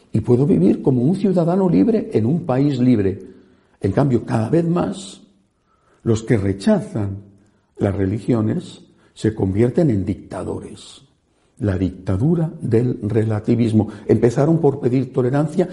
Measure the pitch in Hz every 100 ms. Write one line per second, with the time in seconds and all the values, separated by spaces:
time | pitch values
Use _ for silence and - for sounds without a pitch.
0 | _ 110 107 123 147 180 185 220 - 127
1 | 123 190 202 180 165 185 185 165 233 214
2 | - - 107 165 - 127 143 131 123 117
3 | 95 95 - - - _ _ _ 101 95
4 | 139 120 - 117 110 160 170 175 - -
5 | - - _ _ _ _ _ _ _ _
6 | - 107 - 117 98 98 - 208 - 131
7 | 98 98 - - _ _ _ - 104 95
8 | 95 110 - 120 107 113 - - - _
9 | _ - 110 110 98 95 120 127 165 104
10 | 95 90 - 98 90 - - - - -
11 | _ _ _ _ _ - 104 90 92 -
12 | - 95 143 175 160 - 117 113 127 117
13 | 104 113 110 110 113 117 117 107 107 -
14 | - 117 127 120 143 160 147 127 127 127
15 | 123 - 123 139 151 185 175